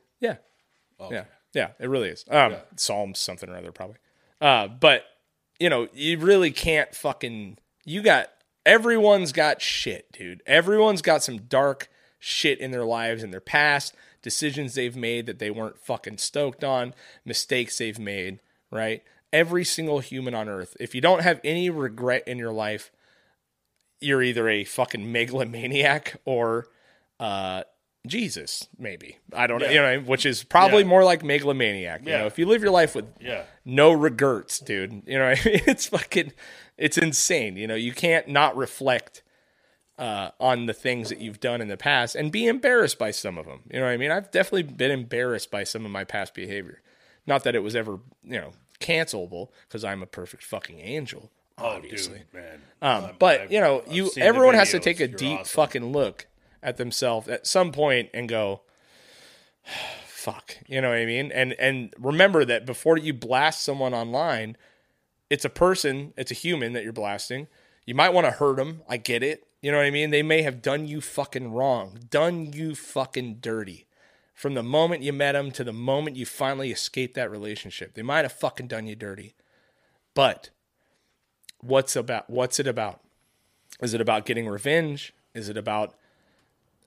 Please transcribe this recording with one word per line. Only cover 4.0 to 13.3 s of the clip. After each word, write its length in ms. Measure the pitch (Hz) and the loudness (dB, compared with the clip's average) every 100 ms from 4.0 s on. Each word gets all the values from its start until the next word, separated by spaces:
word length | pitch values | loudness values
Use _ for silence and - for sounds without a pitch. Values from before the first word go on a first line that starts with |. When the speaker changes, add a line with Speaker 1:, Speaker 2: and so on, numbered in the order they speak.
| _ _ _ - | _ _ _ 0
Speaker 1:
Uh, 280 | 147 123 101 | 4 4 2
but, 380 | 123 151 127 - _ _ _ _ - | 4 6 6 0 _ _ _ _ 0
you 120 | 170 | 2
know, 180 | 131 117 | 2 -2
you 240 | 135 151 165 | -4 -2 2
really 320 | 175 196 170 | 4 6 4
can't 440 | 127 165 156 - | 0 0 0 0
fucking, 640 | - 147 - 123 113 101 - _ _ - | -4 -6 -4 -8 -10 -14 -18 _ _ -10
you 160 | 185 | 0
got, 280 | 208 143 - _ _ _ - | 4 4 2 _ _ _ 6
everyone's 640 | 220 233 226 208 202 165 | 6 6 6 6 6 4
got 300 | 147 151 135 | 2 2 2
shit, 500 | - - - 85 - | -2 -4 -4 -8 -12
dude. 300 | - 90 90 - | -16 -14 -8 4
Everyone's 540 | 151 170 214 214 190 | 4 6 4 4 4
got 220 | 160 156 | 2 2
some 160 | - 117 | 0 -8
dark 500 | 120 131 139 135 - _ _ _ | 0 2 2 0 -10 _ _ _
shit 400 | - - 156 135 | -6 0 0 0
in 120 | 131 | -4
their 140 | 127 | -4
lives, 380 | 113 117 113 113 | -2 -2 -2 -4
in 80 | 110 | -8